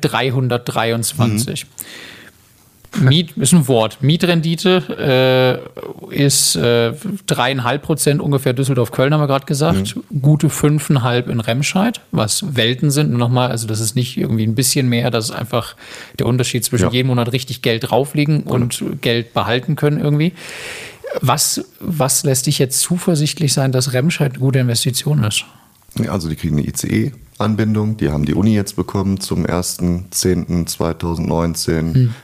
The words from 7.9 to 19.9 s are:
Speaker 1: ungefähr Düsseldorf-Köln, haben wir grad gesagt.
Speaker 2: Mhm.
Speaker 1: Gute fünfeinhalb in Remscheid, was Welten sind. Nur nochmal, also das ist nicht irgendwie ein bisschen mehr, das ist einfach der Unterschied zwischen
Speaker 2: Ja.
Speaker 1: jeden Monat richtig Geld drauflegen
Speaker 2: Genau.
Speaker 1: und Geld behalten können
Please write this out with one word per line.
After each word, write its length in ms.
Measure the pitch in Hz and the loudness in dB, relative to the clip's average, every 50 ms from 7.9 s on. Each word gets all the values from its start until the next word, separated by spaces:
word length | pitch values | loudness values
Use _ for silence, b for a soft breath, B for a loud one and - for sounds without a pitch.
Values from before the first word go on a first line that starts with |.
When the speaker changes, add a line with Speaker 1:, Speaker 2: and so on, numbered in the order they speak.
| 160 135 - 147 143 - | -2 0 2 2 0 2
Speaker 1:
ungefähr 320 | 139 147 143 131 - 135 | 0 0 0 0 0 0
Düsseldorf-Köln, 640 | 123 131 135 127 135 123 117 - - - 131 143 151 | 0 0 0 0 0 0 0 0 0 2 2 4 4
haben 80 | 151 | 2
wir 60 | 147 | 2
grad 200 | 139 139 135 - | 2 0 0 -2
gesagt. 480 | - 151 135 151 165 180 190 196 214 - | -2 -2 0 0 2 2 0 -2 -4 -6
Speaker 2:
Mhm. 260 | 262 - - 202 143 | -10 -10 -6 -4 2
Speaker 1:
Gute 280 | 127 147 151 151 170 151 | 4 4 4 4 2 0
fünfeinhalb 800 | - - - 147 151 151 - - 156 131 117 123 120 123 127 - | 0 2 2 2 2 2 2 0 2 2 2 2 2 0 0 0
in 100 | 135 117 | -2 -2
Remscheid, 600 | 107 117 117 131 147 - - 185 202 240 233 - - _ | 0 0 0 0 0 0 0 0 0 0 -2 -4 -8 _
was 420 | - 127 110 104 - - 214 180 139 | -2 0 0 0 -2 -2 -4 -2 0
Welten 340 | 123 110 117 127 127 - 147 | 0 2 2 0 0 0 2
sind. 200 | 135 147 151 151 | 2 2 2 2
Nur 80 | 123 120 | 0 0
nochmal, 300 | 120 117 127 123 127 123 | 0 2 2 2 2 0
also 160 | 131 120 113 | 0 -4 -4
das 140 | 107 110 107 | -4 -4 -2
ist 160 | 113 107 - | -2 -2 0
nicht 220 | 127 123 - - | -2 -2 -2 -2
irgendwie 260 | - - - 113 113 107 | -4 -2 0 0 0 0
ein 120 | 110 110 | 0 0
bisschen 340 | - 120 - - 147 135 123 | 0 0 0 0 2 2 2
mehr, 200 | 120 117 123 127 | 2 2 0 0
das 200 | 120 113 110 - | 0 -2 -2 -4
ist 20 | |
einfach 460 | - 127 123 - - 117 - - - B B B B B B B B - | -6 -6 -6 -4 -4 -4 -4 -6 -12 B B B B B B B B -2
der 60 | - | 0
Unterschied 400 | 110 127 123 123 - - 123 110 | 2 2 2 0 0 -2 -2 -2
zwischen 220 | - 127 113 92 | -2 0 2 2
Speaker 2:
Ja. 40 | 85 | 2
Speaker 1:
jeden 160 | 120 123 127 | 2 2 0
Monat 240 | 131 123 123 117 117 | 2 0 0 0 0
richtig 300 | 131 127 - - 123 - | -2 -4 -4 -6 -8 -2
Geld 280 | - 127 113 113 - - | 0 0 0 0 -2 0
drauflegen 540 | - 117 139 143 - 151 147 147 156 147 - | 0 0 0 0 0 0 2 2 2 0 0
Speaker 2:
Genau. 120 | - 127 | 0 0
Speaker 1:
und 280 | 123 120 123 - - - - - 143 | 0 0 0 -2 -4 -6 -6 -6 -2
Geld 340 | - 127 117 117 113 - - | -2 0 0 0 -2 -2 -2
behalten 440 | - 95 104 117 127 127 - 147 | -2 0 0 0 0 0 -2 -2
können 240 | - 151 147 | 0 2 2